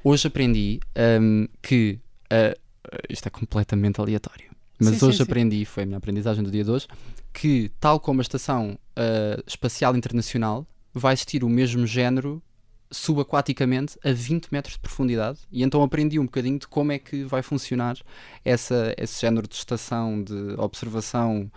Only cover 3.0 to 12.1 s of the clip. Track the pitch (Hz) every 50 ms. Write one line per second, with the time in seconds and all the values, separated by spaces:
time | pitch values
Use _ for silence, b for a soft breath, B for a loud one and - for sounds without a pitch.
3 | - - - - - 101 - - 113 - - 107 104 - 110 101 101 101 101 -
4 | 104 107 107 104 - - - - - - - - - - - - 113 110 110 110
5 | 135 135 110 101 131 - 120 120 117 110 104 104 104 - - 104 98 98 98 98
6 | - 107 101 104 104 117 107 107 104 98 98 107 104 107 120 139 - B B B
7 | B B B B - - - - - 151 143 123 107 104 - - - 151 151 151
8 | - 147 135 131 123 - - 131 - - 135 120 110 101 101 - - - - -
9 | 113 113 113 110 107 104 - - - - - - - 120 - - 147 127 127 123
10 | 113 - 120 120 107 - - 120 110 107 107 127 160 - - - - _ - 127
11 | 127 131 135 131 - - - 139 123 117 120 123 131 123 120 123 120 110 110 127
12 | 123 123